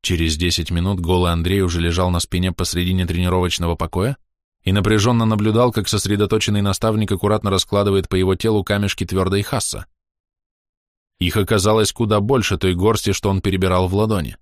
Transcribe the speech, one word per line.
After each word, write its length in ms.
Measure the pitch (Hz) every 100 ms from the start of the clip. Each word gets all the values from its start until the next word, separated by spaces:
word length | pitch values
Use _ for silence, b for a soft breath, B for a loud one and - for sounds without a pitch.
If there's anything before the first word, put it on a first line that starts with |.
Через 340 | - 87 82 78
десять 340 | 87 85 82
минут 300 | 87 90 98
голый 320 | 85 90 87
Андрей 280 | 85 85 98
уже 200 | 92 85
лежал 300 | 85 85 90
на 100 | 87
спине 320 | - 90 92
посредине 540 | 85 87 87 90 92 87
тренировочного 680 | 87 90 90 90 - 85
покоя 420 | 85 82 90 107 139 _ _ _ _
и 100 | -
напряженно 540 | 98 104 107 107 117 113
наблюдал, 460 | 107 107 110 123
как 160 | 113 98
сосредоточенный 760 | 107 - 101 104 110 - 104
наставник 500 | 101 95 113 107 104
аккуратно 380 | 98 104 107 101
раскладывает 580 | 95 - 101 101 98 92
по 60 |
его 200 | 92 92
телу 300 | 92 110 107
камешки 400 | 95 101 101 -
твердой 380 | 92 92 92 98
Хасса. 440 | 104 127 - - - _ _ _ _ _ _ _ _ _ _ _ _ _
Их 180 | 90 110
оказалось 560 | 98 110 98 110 107
куда 280 | - 113 107
больше 360 | 104 131 104 92
той 180 | 95
горсти, 380 | 87 104 107 -
что 160 | 95 101
он 140 | 98
перебирал 460 | 98 92 92 92 92
в 60 |
ладони. 440 | 98 110 104 67 -